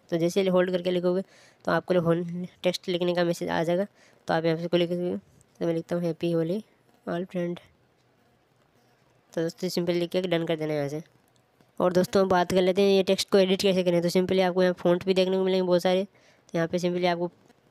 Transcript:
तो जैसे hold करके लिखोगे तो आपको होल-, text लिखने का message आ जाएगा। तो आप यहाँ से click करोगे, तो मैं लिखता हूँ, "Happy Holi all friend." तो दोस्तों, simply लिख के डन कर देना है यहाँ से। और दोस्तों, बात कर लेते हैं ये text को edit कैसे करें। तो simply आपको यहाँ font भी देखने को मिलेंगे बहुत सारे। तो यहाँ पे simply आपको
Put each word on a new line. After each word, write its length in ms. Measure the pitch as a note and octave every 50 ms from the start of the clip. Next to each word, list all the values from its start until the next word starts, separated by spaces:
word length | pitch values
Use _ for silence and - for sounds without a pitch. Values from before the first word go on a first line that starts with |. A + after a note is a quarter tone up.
| - _
तो 80 | E3+ E3+
जैसे 300 | E3 F3 F3 G3+ G3 F#3
hold 240 | F3+ F#3 F3+ F#3
करके 200 | F3+ F3+ F3 F#3
लिखोगे 300 | F3+ F3+ F3 F3+ F3+ F#3 F#3+ - - - - - _ _ -
तो 60 | -
आपको 280 | F3 E3 - - F#3 F3+
होल-, 240 | E3 E3 E3 E3+ F3+ E3+ E3+ F3 F3+ E3+ - _ -
text 260 | F#3 F3+ - - -
लिखने 240 | F3+ E3+ F3+ F3 F3
का 80 | F3 F3
message 260 | E3+ F3 - F3 E3+
आ 120 | E3+ F3 E3
जाएगा। 220 | D#3+ F3 F3 G3+ - _ _ _ _ _ _ _ -
तो 60 | E3+
आप 120 | E3 D#3+
यहाँ 120 | E3 D#3+ D#3+
से 100 | E3+ E3+
click 220 | - F3 F3 E3+
करोगे, 260 | F3 F3 F3 F3+ F#3+ G3+ - _ _ _ _ _ _ _
तो 60 | F3+
मैं 80 | E3+ E3
लिखता 220 | E3 E3 - F3
हूँ, 80 | F3 F3
"Happy 280 | E3+ D#3+ - - E3+
Holi 280 | E3+ E3 E3 E3 F3+ A3 G#3 - _ _ _ _ _ _ _
all 200 | - F3+ E3+ F#3
friend." 340 | F#3 - F3+ F3 F3 F3 E3+ - _ _ _ _ _ _ _ _ _ _ _ _ _ _ _ _ _ _ _ _ _ _ _ _ _ _ _ _ _ _ _ _ _ -
तो 80 | F3
दोस्तों, 260 | E3 E3 - - - F3+
simply 240 | - F3+ F3 F3 F3
लिख 160 | F3 E3+ E3+
के 120 | - F#3
डन 240 | F#3 F#3 E3+ E3 E3
कर 100 | E3 E3
देना 180 | D#3 D#3 D3+ D#3
है 40 | D3+
यहाँ 120 | C#3+ C#3
से। 120 | D3 D#3 E3 - _ _ _ _ _ _ _ _ _ _ _ _ _ -
और 140 | F3+ F3+ F3+
दोस्तों, 340 | F3+ F3+ - - G3+ F#3+ F#3+
बात 240 | F#3 F3+ F3+ F3
कर 100 | F#3 F#3
लेते 200 | F#3 F#3 F#3 F#3+
हैं 100 | G3+ G3+
ये 120 | G3 G3 F#3
text 260 | F#3 G3 F#3 - -
को 80 | - G3+
edit 240 | F#3+ F#3 F#3+ F#3
कैसे 220 | G3+ G3 F#3 F#3 F3+
करें। 180 | F3+ F3 E3+
तो 80 | E3+ F3
simply 320 | E3+ F#3 F#3 F3+ F#3+ F#3+
आपको 220 | F#3 F3+ F3 F#3 F#3
यहाँ 100 | F3+ F3
font 320 | - - F3 F3 F3+ F#3
भी 80 | F#3+ F#3+
देखने 240 | F#3 F#3 F#3 F#3+ F#3+
को 60 | F#3+
मिलेंगे 220 | F#3 F#3 F#3+ F#3 F3+
बहुत 140 | F3+ F3
सारे। 220 | - F#3 F#3 F#3 G3
तो 480 | - _ _ _ _ _ _ _ _ -
यहाँ 120 | F3 E3 D#3+
पे 120 | - F3+
simply 260 | E3+ F3+ F3 F3+ F3+
आपको 260 | F3+ F3 E3+ F3 F3 - _ _ _ _ _ _ _